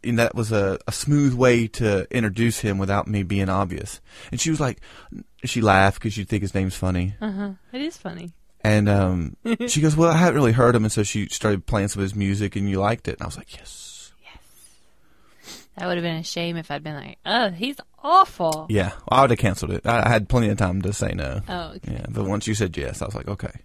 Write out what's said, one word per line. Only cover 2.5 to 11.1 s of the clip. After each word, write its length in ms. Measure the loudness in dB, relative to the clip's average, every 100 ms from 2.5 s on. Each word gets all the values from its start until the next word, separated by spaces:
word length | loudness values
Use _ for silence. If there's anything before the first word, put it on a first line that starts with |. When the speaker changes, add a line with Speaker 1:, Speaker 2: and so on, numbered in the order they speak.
| 0
Speaker 1:
him 180 | -2 0
without 300 | 0 0 0
me 160 | -2
being 240 | 0 0 0
obvious. 540 | 0 -2 -4 -10 -14 -18 -20 -10
And 100 | -4
she 80 | -2
was 100 | 0
like, 220 | -2 -4 -12 -20 -18 -18 -18 -12 -6
she 160 | 2
laughed 400 | 6 6 6 2
'cause 160 | -4 -6
you'd 100 | -4
think 140 | -2
his 120 | -2 -2
name's 200 | -2 -2
funny. 400 | -2 0 -2 -4
Speaker 2:
Uh-huh. 300 | -6 -4 -6 -10 -12
It 100 | -8
is 140 | -8 -8
funny. 380 | -12 -12 -14 -18 -20 _ 2
Speaker 1:
And, 240 | 4 4
um, 480 | 4 2 0 -4 -6 -4
Speaker 2:
<laughs> 160 | -2 0
Speaker 1:
she 100 | 2
goes, 160 | 4 4
"Well, 160 | 4
I 60 | 6
haven't 180 | 4 4
really 160 | 4
heard 240 | 6 6 4
him." 80 |
And 80 | 2
so 120 | 0
she 240 | -2